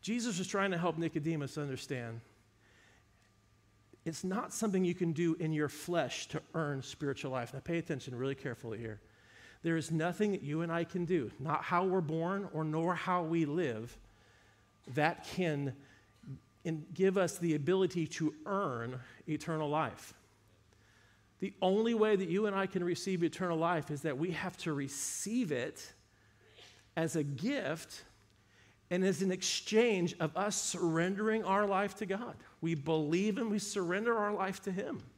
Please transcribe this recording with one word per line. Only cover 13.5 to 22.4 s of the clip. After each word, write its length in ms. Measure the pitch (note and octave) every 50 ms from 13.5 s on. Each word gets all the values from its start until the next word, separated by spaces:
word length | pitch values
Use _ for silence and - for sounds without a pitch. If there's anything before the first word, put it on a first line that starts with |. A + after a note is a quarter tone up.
| C#3+ F3 F3 C#3 A2+ A2 A2+ A#2+ - - - - - - - - - - - - _ _ _ _ _ _ _ - B2
that 300 | D3+ D3 D#3+ F3 - -
can 480 | - - - F#3 E3 D3+ C#3+ C#3+ D3+ B2+ - - - - - _ _ _ _ - - C3+ - - _ _ _ _
in-, 200 | F3+ D#3+ D#3 D3 - F3
give 220 | - F#3+ F#3+ F#3
us 220 | G3 F#3 E3+ - -
the 160 | E3+ E3+ D#3
ability 540 | D3+ C#3+ C#3+ F#3 F#3+ F#3+ F3+ - F3 D#3+ -
to 260 | - - D#3+ D3+ D3+ - -
earn 540 | G#3+ G3+ G3 G3+ D#3 B2 A#2 A#2 A#2+ B2+ B2+ B2 - - - - -
eternal 420 | D3+ D3 - E3+ D#3+ D#3 D#3 D3
life. 440 | D3 D#3 D#3+ - - - - - - - - _ _ _ _ _ _ _ _ _ _ _ _ _ _ - _ _ _ _ _ _ _ _
The 160 | F#3+ G3 G3 -
only 320 | F#3+ F#3 F#3+ G#3 A3+ A#3 A#3
way 220 | A3 G#3+ G#3+ G#3+
that 120 | F#3 G3 E3
you 180 | E3+ G3